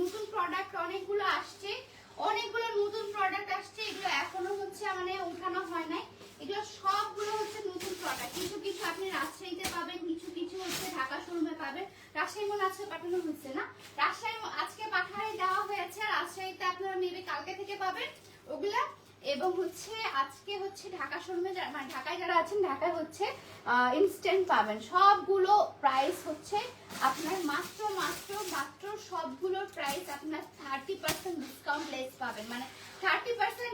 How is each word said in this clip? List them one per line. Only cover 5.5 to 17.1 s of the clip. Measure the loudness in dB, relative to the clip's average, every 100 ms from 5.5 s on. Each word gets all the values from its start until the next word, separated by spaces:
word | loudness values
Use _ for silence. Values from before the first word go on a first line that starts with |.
| -2 -2
হয় | -4 -2
নাই, | -4 -6 -14 -18 -10
এগুলো | -4 -4 -4 0
সবগুলো | 2 2 0 -2 -2 0
হচ্ছে | -2 -4 -6
নতুন | -4 -4 -4
প্রোডাক্ট। | -2 -2 -4 -4
কিছু | -4 -2 -4
কিছু | -2 -2
আপনি | -2 -2
রাজশাহীতে | -2 -2 -6 -8 -4 -2 -2
পাবেন, | -4 -4 -4
কিছু | -4 -4 -6
কিছু | -6 -4
হচ্ছে | -4 -4 -4 -2
ঢাকা | -2 -4 -4
শোরুমে | -2 -2 -2
পাবেন। | -6 -4 -8 -10 -8 -2
রাজশাহী | -2 -2 -2
মনে | 2
হয় | 0
আজকে | 0 -6
পাঠানো | -4 0 0 0
হচ্ছে | -4 -6 -6
না, | -6 -10 -10 0
রাজশাহী | 2 2 -4 -4
ম-, | -4 -2
আজকে | -4 -4 0 0
পাঠাই | 0 -2 -4 0
দেওয়া | 2 2 2
হয়েছে, | -2 -4 -2 0 0
রাজশাহীতে | -2 -6 -8 -2 -2
আপনারা | 0 -2 0
maybe | 0